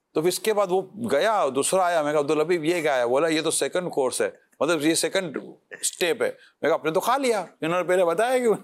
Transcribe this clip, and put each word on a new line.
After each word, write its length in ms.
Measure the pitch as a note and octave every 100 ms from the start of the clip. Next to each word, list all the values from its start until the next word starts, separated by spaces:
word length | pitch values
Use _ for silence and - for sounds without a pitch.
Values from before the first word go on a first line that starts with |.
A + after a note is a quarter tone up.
| _
تو 60 | D#3
پھر 80 | E3
اس 120 | F3
کے 120 | A3
بعد 140 | G#3 G3
وہ 120 | F#3 - - G#2+
گیا، 360 | C#3 G3+ G#3+ D3
دوسرا 300 | C3 - F#3+
آیا، 180 | F3 E3+
میں 100 | D3
کہا، 80 | D3+
"عبداللبیب، 440 | C#3+ D#3 D#3 F3
یہ 180 | D3+ F3
کیا 140 | D3+ C3
ہے؟" 100 | A#2+
بولا، 220 | C3 E3
"یہ 120 | D#3
تو 80 | D#3+
second 400 | D3+ C#3 F3+ F3
course 300 | D3 B2+ -
ہے، 100 | G2+ - _ _
مطلب 220 | D3+ E3
یہ 120 | D3+
second 440 | D#3+ E3 F#3+ F3+ A#2 G2 - _
step 520 | G2+ - - F3+ C#3
ہے۔" 100 | A2 - - _
میں 60 | D3
کہا، 60 |
"آپ 100 | D#3
نے 60 | D3+
تو 100 | D#3+
کھا 160 | A3 C4+
لیا، 280 | C4 G#3+ F3 -
انہوں 220 | D#3 F3+
نے 60 | E3+
پہلے 160 | F#3
بتایا 340 | E3+ E3+ A#3 B3+
کیوں 160 | A#3+ F#3+